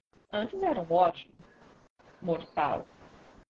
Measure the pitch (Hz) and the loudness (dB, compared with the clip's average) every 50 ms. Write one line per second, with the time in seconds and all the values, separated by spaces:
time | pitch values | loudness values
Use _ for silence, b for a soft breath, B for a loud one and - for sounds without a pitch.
0 | _ _ - - _ _ - 208 220 - 392 381 392 349 294 185 170 160 165 185 | _ _ -20 -20 _ _ -4 -4 -4 -4 -4 -2 -2 0 0 -2 0 2 4 4
1 | 180 170 - - - - - - - - - - - - - - - _ _ _ | 4 4 2 -2 -10 -20 -20 -20 -20 -20 -20 -20 -20 -20 -20 -20 -20 _ _ _
2 | - - - - 185 175 165 143 - - - 165 151 135 101 - - - - - | -20 -20 -18 -6 -4 -2 -2 -2 -4 -6 -4 -2 -2 0 -2 -4 -6 -10 -18 -20
3 | - - - - - - - - - | -20 -20 -20 -20 -20 -20 -20 -20 -20